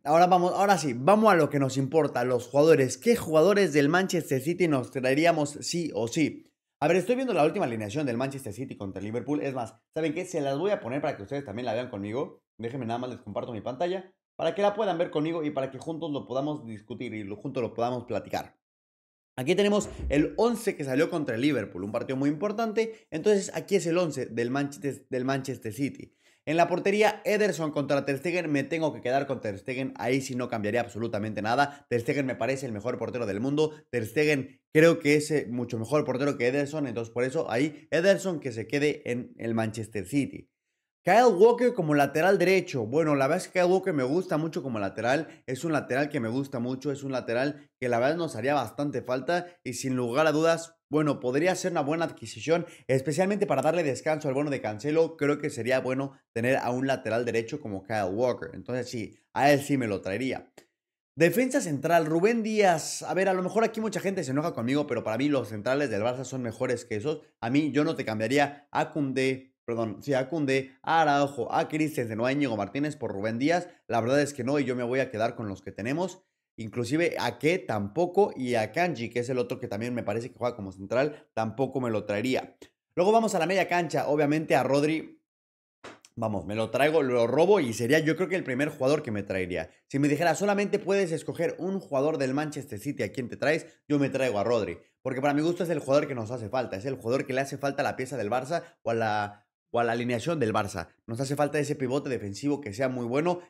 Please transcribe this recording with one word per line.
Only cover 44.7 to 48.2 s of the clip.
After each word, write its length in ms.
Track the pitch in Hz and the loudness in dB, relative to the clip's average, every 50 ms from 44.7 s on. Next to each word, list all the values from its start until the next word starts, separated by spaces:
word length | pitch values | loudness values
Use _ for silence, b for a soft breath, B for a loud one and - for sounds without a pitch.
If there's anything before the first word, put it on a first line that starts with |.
| 117 107 | -4 -2
lateral. 500 | 98 98 - 110 110 120 135 160 151 B B B B | -4 -4 -4 -2 0 2 2 2 0 B B B B
Es 180 | - 131 127 - | -8 -8 -4 -2
un 80 | 165 | -2
lateral 360 | 156 135 - - 123 135 147 147 | -2 -2 0 0 -2 0 0 -2
que 120 | 147 139 | -2 -4
me 80 | 113 110 | -2 -2
gusta 300 | 117 135 139 139 - 120 | -2 -2 -4 -4 -6 -6
mucho. 320 | 117 123 131 131 - 147 | -4 -4 -6 -4 -4 -6
Es 120 | 139 139 | -6 -4
un 100 | 139 135 | -6 -6
lateral 560 | 131 123 101 - 117 120 135 147 143 143 - _ _ - | -4 -4 -2 -2 0 0 0 -2 -4 -6 -14 _ _ -6
que 100 | 127 123 | -2 0
la 100 | 120 117 | 2 2
verdad 180 | 123 139 165 | 2 2 2
nos 180 | 175 | 0